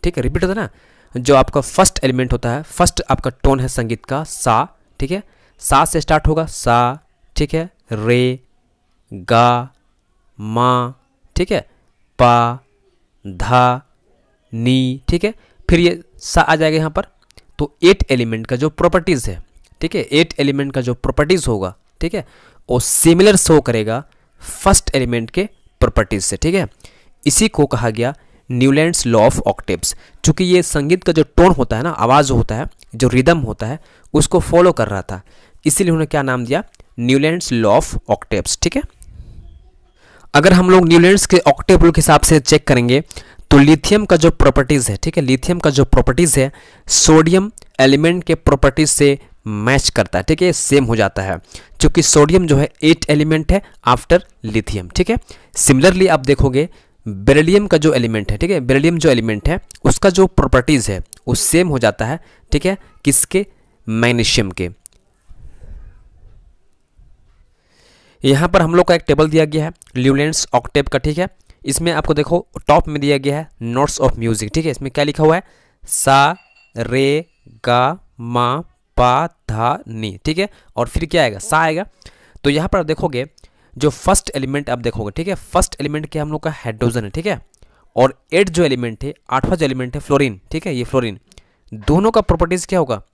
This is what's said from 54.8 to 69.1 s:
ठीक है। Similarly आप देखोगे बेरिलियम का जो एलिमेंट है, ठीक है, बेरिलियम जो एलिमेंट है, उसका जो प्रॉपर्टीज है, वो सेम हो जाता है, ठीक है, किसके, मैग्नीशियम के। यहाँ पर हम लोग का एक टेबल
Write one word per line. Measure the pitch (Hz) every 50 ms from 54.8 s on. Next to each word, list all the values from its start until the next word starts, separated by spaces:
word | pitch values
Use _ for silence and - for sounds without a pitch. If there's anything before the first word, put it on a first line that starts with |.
| 90 87 -
ठीक | - 180 -
है। | 226 247 _ - - - _ _ - -
Similarly | - - 135 131 139 185 180 185 190 185
आप | 170 151 131
देखोगे | 131 139 - 139 139 127 135 151 175 - _ _ _ _ _ _
बेरिलियम | 110 104 95 101 117 139 147 156 165 185 202 208 196
का | - 156
जो | 147 156 143
एलिमेंट | 127 120 117 113 107 101 -
है, | 107 104
ठीक | 160 175
है, | 196 160
बेरिलियम | 127 120 131 135 143 165 170 165
जो | 151 160
एलिमेंट | 131 120 110 113 110 104 - 139
है, | 165 - - _ - - _
उसका | - - - - 196
जो | 175 190 190 180
प्रॉपर्टीज | - - 143 131 - 127 123 - 151 135 110 -
है, | 101 92 90 _ - _ _ -
वो | 120
सेम | - - - - 165 180 180
हो | 147 131
जाता | 117 110 101 - 113
है, | 113 143 170 - _ _ _ _ _
ठीक | - 147 -
है, | 180 196 196 - _ _ _ _
किसके, | - 135 - - _ - - 202 - _ _ _ _ _ _ _ -
मैग्नीशियम | 110 113 117 120 120 117 113 110 - - 110 95
के। | 90 - 92 87 92 _ _ - _ _ _ _ _ _ _ _ - - - - - - - - - - - - - - _ _ _ _ _ - - - _ _ _ _ _ _ _ _ _ _ _ _ _ _ _ _ _ _ _ _ _ _ _ _ _ _ _ _ _ _ _ _ _ _ _ _ -
यहाँ | 135 139 139 165 175
पर | - 190
हम | 170 160 165
लोग | 175 180 -
का | 175
एक | 170 -
टेबल | -